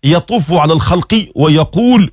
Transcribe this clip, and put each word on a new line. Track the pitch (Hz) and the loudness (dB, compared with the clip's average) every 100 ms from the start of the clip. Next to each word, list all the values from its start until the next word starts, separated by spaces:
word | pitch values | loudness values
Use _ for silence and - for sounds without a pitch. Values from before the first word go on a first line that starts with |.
يطوف | 139 165 - 233 143 | 0 0 -2 -6 -2
على | 175 151 | 0 0
الخلق | 160 - 180 - 220 202 | 0 0 -2 -2 -4 -4
ويقول | - 151 151 151 170 240 247 190 | -2 0 0 0 -2 2 2 0